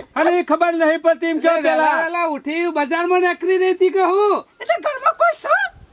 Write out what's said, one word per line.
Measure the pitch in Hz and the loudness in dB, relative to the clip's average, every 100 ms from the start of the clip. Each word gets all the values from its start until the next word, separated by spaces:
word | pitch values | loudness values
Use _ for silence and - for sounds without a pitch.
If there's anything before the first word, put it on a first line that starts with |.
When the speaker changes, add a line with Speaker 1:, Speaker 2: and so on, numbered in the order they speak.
| - 262 | -4 -2
Speaker 1:
અને | 330 | 0
ઈ | 349 | 0
ખબર | 320 320 349 | 0 0 0
નહીં | 339 311 320 | 2 0 2
પડતી | 330 285 330 | 0 0 -2
એમ | 320 | 0
કેમ | 330 | 0
Speaker 2:
એટલે | 330 | 2
Speaker 1:
પેલા? | 311 311 | 0 2
Speaker 2:
વહેલા | 311 320 | 2 0
વહેલા | 330 349 330 | -2 -4 -4
ઉઠી | 285 285 320 349 | -4 -6 -4 -2
બજારમાં | 311 285 320 349 359 | -2 -2 -2 0 0
નીકળી | 359 339 349 370 | 0 -2 0 0
રહી | 370 | 0
હતી | 370 370 | 2 0
કે | 381 | 2
હું? | 359 392 415 359 - - | 0 2 2 0 -4 -8
Speaker 3:
એટલે | - 679 | -4 -2
ઘરમાં | 605 539 571 | -4 -2 -2
કોઈ | 659 679 605 | 2 0 0
છે? | 554 698 762 - - | 0 0 0 -8 -20